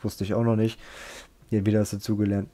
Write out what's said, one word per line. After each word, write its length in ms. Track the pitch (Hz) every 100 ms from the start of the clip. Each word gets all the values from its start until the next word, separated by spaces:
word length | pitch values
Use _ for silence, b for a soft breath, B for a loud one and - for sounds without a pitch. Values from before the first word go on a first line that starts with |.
wusste 220 | 107 -
ich 100 | 98
auch 80 | 110
noch 140 | 117 110
nicht. 240 | 110 - B B B B B _ -
Hier 140 | 110
wieder 160 | 101 107
was 100 | 104
dazugelernt. 580 | 101 - 104 104 101 98